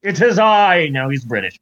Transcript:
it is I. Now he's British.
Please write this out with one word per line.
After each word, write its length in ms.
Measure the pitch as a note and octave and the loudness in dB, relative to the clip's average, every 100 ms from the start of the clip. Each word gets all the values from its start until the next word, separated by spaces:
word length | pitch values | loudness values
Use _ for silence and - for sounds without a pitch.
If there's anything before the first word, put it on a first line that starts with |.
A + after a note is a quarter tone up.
it 180 | G3+ E3+ | -6 0
is 180 | A#3+ G#3 | 0 2
I. 500 | G#3+ G#3 G3+ F3 D#3 | 2 4 4 2 0
Now 200 | C3+ C3+ | -4 -4
he's 160 | C#3 | -6
British. 340 | A#2+ A2 F#2+ - | -6 -6 -6 -12